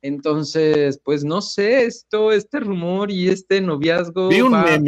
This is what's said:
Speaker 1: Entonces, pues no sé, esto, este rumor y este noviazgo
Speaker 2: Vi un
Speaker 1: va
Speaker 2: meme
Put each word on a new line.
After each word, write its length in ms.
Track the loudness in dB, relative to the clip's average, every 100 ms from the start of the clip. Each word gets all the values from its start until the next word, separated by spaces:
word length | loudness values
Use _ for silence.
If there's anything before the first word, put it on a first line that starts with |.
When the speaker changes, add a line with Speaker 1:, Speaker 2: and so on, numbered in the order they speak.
Speaker 1:
Entonces, 960 | -8 -6 -2 -2 -2 0 2 2 0 -2
pues 200 | -4 -2
no 180 | -2 -4
sé, 440 | -4 -2 0 2 0
esto, 460 | -4 _ -2 2
este 280 | 0 -2 -8
rumor 500 | -4 -4 -4 -4 -4
y 200 | -2 0
este 320 | -2 0 -2
noviazgo 680 | 0 -2 0 0 -2 -4 2
Speaker 2:
Vi 120 | 4
un 120 | 4
Speaker 1:
va 100 | 4
Speaker 2:
meme 160 | 4 2